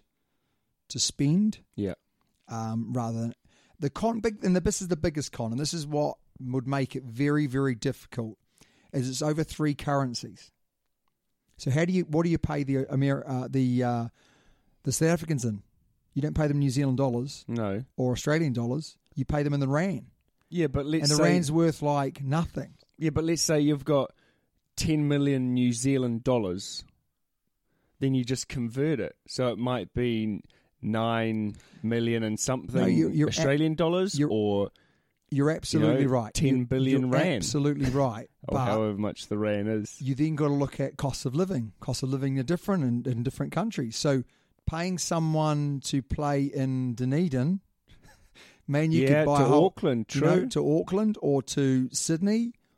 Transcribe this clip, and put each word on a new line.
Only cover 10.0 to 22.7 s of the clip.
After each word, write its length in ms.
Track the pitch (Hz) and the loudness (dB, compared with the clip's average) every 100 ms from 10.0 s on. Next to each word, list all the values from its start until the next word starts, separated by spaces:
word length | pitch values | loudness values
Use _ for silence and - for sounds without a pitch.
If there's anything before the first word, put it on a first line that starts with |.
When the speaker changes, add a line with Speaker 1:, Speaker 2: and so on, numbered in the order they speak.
| 131 120 117 90 - _ _ _ _ _ _ _ _ _ _ - | 0 -4 -12 -16 -20 _ _ _ _ _ _ _ _ _ _ -8
Speaker 1:
So 140 | 139 | -2
how 140 | 143 170 | 2 2
do 80 | |
you, 100 | 185 | 2
what 200 | 156 156 | 2 2
do 60 | 170 | 2
you 80 | 160 | 2
pay 260 | - 147 | 0 -2
the 220 | 135 135 135 | 0 -2 0
Amer-, 320 | 135 139 139 - | 0 2 0 -2
uh, 200 | 127 127 | -6 -2
the, 340 | 135 127 123 | 0 2 2
uh, 240 | 120 120 117 - _ _ _ _ _ _ | 0 -2 -4 -10 _ _ _ _ _ _
the 80 | 139 | -6
South 180 | - 160 | 0 2
Africans 360 | 170 165 139 117 | 0 -2 -4 -2
in? 180 | 101 - _ _ _ _ | -6 -10 _ _ _ _
You 80 | 143 | -4
don't 140 | 151 156 | -2 0
pay 120 | 151 | 0
them 120 | 143 | 2
New 100 | 139 | 0
Zealand 280 | 127 139 127 | 2 0 2
dollars 460 | 135 120 139 - - | 0 0 -4 -10 -8
Speaker 2:
No. 360 | 117 104 101 131 - | -4 -2 -4 -6 -4
Speaker 1:
or 140 | 127 | -2
Australian 420 | 117 147 156 156 | 0 0 0 0
dollars. 440 | 120 117 143 - - _ - | 0 -2 -4 -8 -16 _ -6
You 100 | 127 | -2
pay 160 | 147 | 0
them 100 | 143 | 0
in 60 | 143 | 0
the 80 | 135 | 0
rand. 400 | 147 196 - - _ _ _ _ | 0 0 -4 -10 _ _ _ _
Speaker 2:
Yeah, 180 | 170 151 | -2 0
but 180 | 139 143 | 0 0
let's 180 | 160 | 2
Speaker 1:
And 80 | 147 | 4
the 40 | 147 | 4
Speaker 2:
say 80 | 170 | 6
Speaker 1:
rand's 200 | 180 147 | 4 2
worth, 300 | 160 165 - | 2 2 2
like, 420 | 147 143 139 - | 0 0 -2 -4
nothing. 520 | 135 156 160 - - | -2 -2 -2 -6 -12